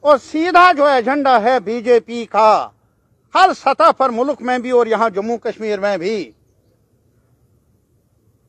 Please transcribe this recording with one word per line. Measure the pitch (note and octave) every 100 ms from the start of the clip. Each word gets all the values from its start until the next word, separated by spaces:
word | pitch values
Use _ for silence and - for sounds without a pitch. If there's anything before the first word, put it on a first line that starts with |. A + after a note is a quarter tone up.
और | C#4+ C#4
सीधा | - D4+ E4+ F4 F4+
जो | D4+ D4
एजेंडा | C4+ A3+ D4 C#4 B3
है | G#3+ B3+
बीजेपी | F#3 A#3 A3 A#3 - A#3 A3+
का, | G3+ A3 F#3+ A#2 _ _ _ _ _ _
हर | D#4 F#4+ D4
सतह | - C#4 D#4+
पर, | - C4
मुल्क | A3+ C4+ C4+
में | A#3+ B3
भी | A#3+
और | B3 A3+
यहां | G#3+ A3+
जम्मू | F#3+ A3 A#3
कश्मीर | A#3+ G#3 A3 G#3
में | G3+ F#3+
भी, | F3 A3 D#3 _ _ _ _ _ _ _ _ _ _ _ _ _ _ _ _ _ _ _ _ _